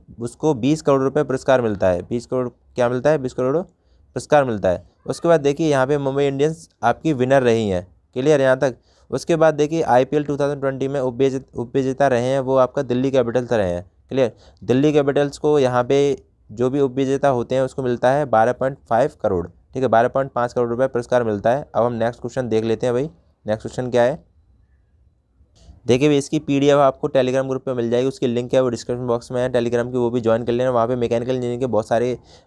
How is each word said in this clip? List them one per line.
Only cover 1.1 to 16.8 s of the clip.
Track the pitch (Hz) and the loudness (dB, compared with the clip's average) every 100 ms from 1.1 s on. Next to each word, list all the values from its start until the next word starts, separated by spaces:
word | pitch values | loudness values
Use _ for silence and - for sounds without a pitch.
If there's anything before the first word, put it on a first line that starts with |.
| 151 | -2
पुरस्कार | 143 131 - 131 | -2 -2 2 2
मिलता | 117 98 95 | 2 0 0
है। | 87 | 0
बीस | 90 120 - | -2 -8 -4
करोड़ | 131 123 | -6 -6
क्या | - _ - 120 | -10 _ -2 -2
मिलता | 127 143 | 0 0
है? | 156 | 0
बीस | 127 | -2
करोड़ | - 127 151 | -4 -2 -2
पुरस्कार | 185 _ _ _ _ - - 151 131 | -4 _ _ _ _ -10 0 2 2
मिलता | 107 92 | 0 -2
है। | 87 - _ - | -2 -6 _ -10
उसके | 131 170 | -2 2
बाद | 165 | 2
देखिए | 139 143 165 | 2 0 0
यहाँ | 139 131 | 2 0
पे | 147 | 0
मुंबई | 139 135 143 | -2 -2 -2
इंडियंस | 139 151 160 - _ | 0 -2 -2 -14 _
आपकी | 117 117 160 | -2 0 0
विनर | 135 127 135 | 0 2 4
रही | 123 113 107 | 4 2 0
हैं, | 90 90 _ _ 123 | -2 -6 _ _ -2
क्लियर | 135 147 | 2 4
है | 131 | 4
यहाँ | 131 | 2
तक। | 139 117 _ _ - | 0 -4 _ _ -10
उसके | 131 - 165 | -6 -2 2
बाद | 160 | 4
देखिए | 147 147 165 | 2 0 0
आईपीएल | - 123 135 151 | 2 4 4 0
टू | 147 143 | -2 -2
थाउजेंड | 143 143 | -2 -2
ट्वेंटी | 135 135 135 | -4 -4 -4
में | 139 | -2
उपविजे-, | 127 120 135 135 - - | -4 0 0 -2 -8 -10
उपविजेता | 117 139 131 131 139 | -4 -2 -2 0 0
रहे | 123 123 | 2 0
हैं | 135 | -2
वो | 131 131 | 0 2
आपका | 127 - | 2 -2
दिल्ली | 127 123 135 | -4 -2 0
कैपिटल्स | 131 117 120 120 | 0 0 -2 0
रहे | 117 95 | 0 0
हैं, | 87 92 _ - | -4 -8 _ -6
क्लियर। | 131 120 - - - | -2 -2 -4 -20 -8
दिल्ली | 98 127 151 | -2 2 2
कैपिटल्स | 147 139 139 143 - | 2 2 0 -2 -2
को | 151 151 | 0 2
यहाँ | 127 123 | 2 0
पे | 120 139 143 135 - _ - | 2 2 2 -2 -8 _ -12
जो | 107 123 | -4 -2
भी | |
उपविजेता | 139 | 0